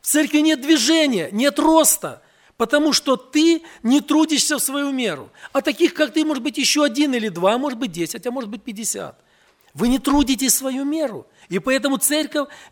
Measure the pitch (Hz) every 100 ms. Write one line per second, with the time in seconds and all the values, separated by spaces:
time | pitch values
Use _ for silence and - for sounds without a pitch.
0 | - 302 294 302 311 302 277 320 226 320
1 | 294 220 151 202 277 285 311 320 302 -
2 | 156 117 _ _ _ _ - 294 302 247
3 | - 254 - 302 320 330 - - 220 277
4 | 285 302 311 294 - 294 - 277 285 262
5 | 233 147 113 _ - 269 285 254 339 -
6 | 302 311 311 277 247 - 254 294 294 226
7 | 294 247 220 170 185 233 285 240 247 165
8 | 165 - 254 247 226 214 - 208 226 202
9 | 160 - _ _ _ _ _ 139 233 269
10 | - 285 269 247 262 - 269 254 277 320
11 | 285 190 - _ _ 185 - 262 277 269
12 | - 302 302 302 277 - -